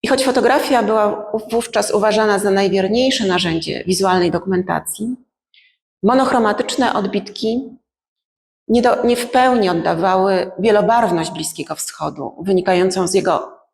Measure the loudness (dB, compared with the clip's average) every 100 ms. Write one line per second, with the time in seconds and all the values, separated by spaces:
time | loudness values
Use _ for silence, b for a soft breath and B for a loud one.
0 | 0 0 2 2 2 2 2 0 2 2
1 | 2 -2 -6 -8 -2 -4 -2 -4 0 0
2 | 2 2 2 2 2 2 2 2 0 2
3 | 0 0 0 0 0 -2 -4 -6 -2 0
4 | 2 2 2 0 -2 -2 -2 -4 -6 -8
5 | -8 -8 _ _ _ b b b _ _
6 | 0 2 2 2 0 0 -4 -2 0 0
7 | -2 -4 -6 -6 -4 -4 -8 -18 _ _
8 | _ _ _ _ _ _ 0 2 2 2
9 | 0 0 0 2 4 4 2 0 0 0
10 | 2 2 2 0 -2 -2 2 4 4 2
11 | 2 0 -2 -6 -8 -8 -10 -8 -10 -8
12 | -8 -8 -12 -8 0 0 2 2 2 0
13 | 0 0 0 -2 -4 -18 _